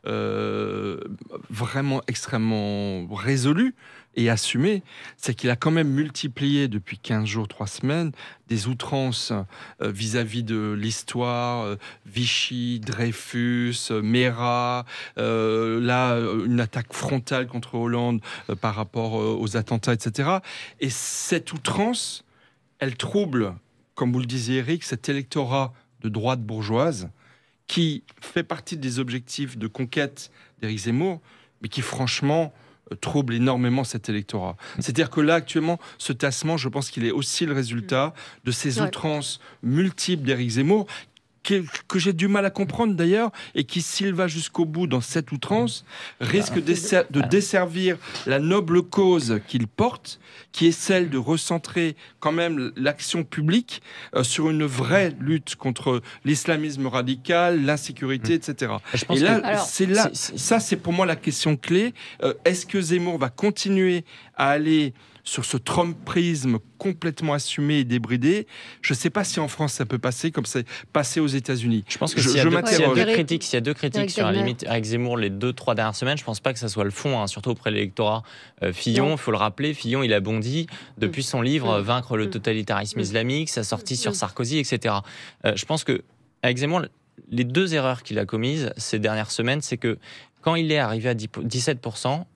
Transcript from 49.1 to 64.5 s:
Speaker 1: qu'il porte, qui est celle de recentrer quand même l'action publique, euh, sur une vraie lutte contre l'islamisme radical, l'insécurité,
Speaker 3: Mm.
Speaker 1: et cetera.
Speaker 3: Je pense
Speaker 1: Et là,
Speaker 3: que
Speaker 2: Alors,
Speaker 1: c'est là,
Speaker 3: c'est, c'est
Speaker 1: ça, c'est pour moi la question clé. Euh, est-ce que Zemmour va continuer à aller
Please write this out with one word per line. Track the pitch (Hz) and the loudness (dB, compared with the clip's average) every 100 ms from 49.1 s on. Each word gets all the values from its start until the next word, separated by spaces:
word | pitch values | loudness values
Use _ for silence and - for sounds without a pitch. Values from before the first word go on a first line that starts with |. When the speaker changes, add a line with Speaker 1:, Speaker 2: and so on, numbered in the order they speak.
| 175 120 110 - | 6 4 0 0
Speaker 1:
qu'il | 123 107 | -2 -2
porte, | - 233 - - - - - - | 2 0 0 -14 -18 -20 -20 -14
qui | - 165 | 4 4
est | |
celle | 165 - 185 175 | 4 2 4 4
de | 135 | 0
recentrer | 120 160 - 170 - 180 165 147 - _ | 2 0 0 -2 -2 -2 -2 -2 -16 _
quand | 156 | 0
même | 165 170 151 127 - | 2 0 0 -4 0
l'action | 135 147 - 175 | -2 0 -4 -2
publique, | 160 - 151 214 240 - - - - | -2 0 2 2 2 -12 -16 -18 -4
euh, | - | 0
sur | 127 - 160 | 0 2 2
une | 156 151 | 2 2
vraie | 127 123 185 185 135 | 0 4 4 4 0
lutte | 135 160 - - | 0 0 -2 -4
contre | 131 117 - 123 - - 143 | -4 -2 0 0 -2 -6 0
l'islamisme | 151 - 156 151 139 131 | 0 2 0 0 -2 -2
radical, | 127 123 131 127 170 175 170 | 0 0 -2 2 4 6 4
l'insécurité, | 139 151 - 147 131 135 113 | 4 0 -2 -6 -2 0 2
Speaker 3:
Mm. | 165 | 0
Speaker 1:
et | |
cetera. | 160 139 123 107 - | 0 -4 -2 -2 -2
Speaker 3:
Je | 123 - | -4 2
pense | 135 | 4
Speaker 1:
Et | |
là, | 170 220 | 6 4
Speaker 3:
que | - | 4
Speaker 2:
Alors, | 208 180 | 0 0
Speaker 1:
c'est | - 190 | 0 4
là, | 202 220 | 4 4
Speaker 3:
c'est, | - - | 0 -6
c'est | - | -4
Speaker 1:
ça, | - 226 | 2 2
c'est | - 190 | 2 -2
pour | 175 | 0
moi | 175 185 | 2 2
la | 160 | 2
question | - 139 160 147 | -2 0 2 0
clé. | - 175 233 - - - | 4 4 4 -2 -16 -2
Euh, | 139 - | -2 4
est-ce | - 180 - | 2 2 -2
que | 196 | -2
Zemmour | 165 180 175 165 | 2 2 2 0
va | 131 | -2
continuer | - 208 208 196 196 185 175 160 - - - | 2 0 2 2 4 4 2 -2 -18 -20 0
à | |
aller | 139 | 2